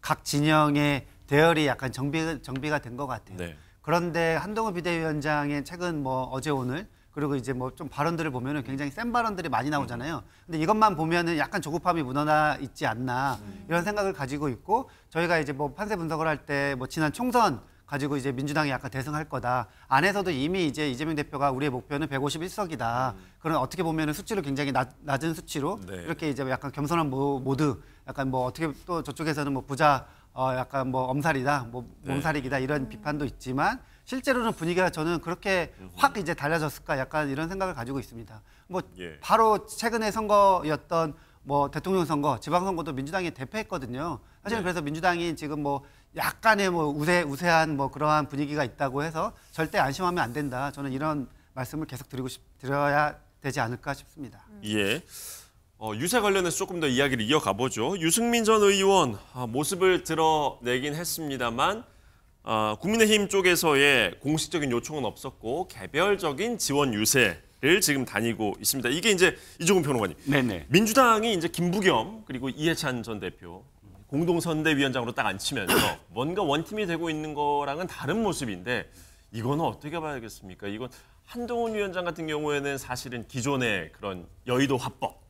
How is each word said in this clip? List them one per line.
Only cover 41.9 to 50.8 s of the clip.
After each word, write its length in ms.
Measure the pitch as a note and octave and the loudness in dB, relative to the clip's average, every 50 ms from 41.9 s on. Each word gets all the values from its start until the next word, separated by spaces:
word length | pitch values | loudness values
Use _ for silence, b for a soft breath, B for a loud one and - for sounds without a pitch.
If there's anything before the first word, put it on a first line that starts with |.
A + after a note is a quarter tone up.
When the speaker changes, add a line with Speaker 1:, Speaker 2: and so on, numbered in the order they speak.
| F#3+ F#3+ E3+ | 2 2 2
Speaker 1:
선거, 340 | C#3+ D#3 C#3+ C#3+ D3+ C3 G#2+ | 2 0 0 2 2 0 0
지방선거도 540 | - - D3+ F3+ F#3 G3 F#3+ E3 E3 D#3+ D3 | -2 0 0 2 2 2 -2 -4 -4 -4 -6
민주당이 380 | B2+ C3+ C#3+ E3 F#3+ F3+ E3 | -6 -6 -4 -4 -2 -2 -4
대패했거든요. 880 | D3 - C3 A#2+ - A3 G#3+ - - E3+ C3 A2 A#2+ B2+ D3+ E3+ D3+ G#2 b b b b b | -6 -8 -12 -8 -6 -8 -6 -6 -6 -8 -6 -6 -6 -6 -6 -6 -6 -8 b b b b b
사실은 180 | G3+ G#3+ A3+ | -4 -4 -2
Speaker 2:
네. 20 | F3+ | 0
Speaker 1:
그래서 180 | F#3 F3 F3 | -2 -2 -2
민주당이 540 | D#3 C#3+ D3+ D#3+ E3 F#3 F3 E3+ E3+ F3 D#3 | -4 -4 -4 0 2 2 2 2 -2 -4 -4
지금 260 | - D#3 D3 D3+ D3+ D3 | -4 -6 -6 -6 -4 -2
뭐 200 | C#3+ C#3+ C#3 C#3 b b b b b _ | -2 -2 -4 -6 b b b b b _
약간의 560 | D#3+ - - - - - A3+ A3 G#3 G3+ F#3+ | -4 -4 -4 -4 0 2 4 4 4 4 2
뭐 160 | F3 E3+ D#3 D3 | 2 2 0 0
우세-, 340 | C#3+ D3+ D3 D#3+ F3+ F3 E3+ | 0 0 2 2 4 2 2
우세한 540 | D3 C#3 C#3 F3 F3 E3 D#3+ D#3+ D#3+ D3+ C3+ | 0 -4 -2 2 4 4 4 4 4 0 -2
뭐 120 | C#3 C3 | -2 -2
그러한 380 | - C#3 D3+ D3+ D3+ D3+ D3 - | -2 -2 2 2 4 2 2 0
분위기가 360 | - C#3 C#3 C#3 D3 D3+ C#3+ | -4 -4 -4 -2 -2 -2 -2
있다고 400 | A#2 - - D3 C3+ B2 C#3+ D3 | -2 -2 -4 -4 -2 -2 -2 -4
해서 300 | E3 D#3+ D#3+ F3 A3+ - b b b | -4 -2 -4 -4 -4 -6 b b b
절대 260 | - - D#3+ D#3 - G#3 | -4 -4 -4 0 2 2
안심하면 440 | D3+ C3+ C3+ - F#3 F3 F3 F3 C#3+ | 2 2 0 0 0 0 0 0 -2
안 100 | A#2 A#2+ | -2 -2
된다. 380 | D3 D3 C#3 B2 B2 C#3 C#3+ | -4 -4 -4 -4 -4 -4 -4
저는 200 | B2+ C#3+ | -6 -6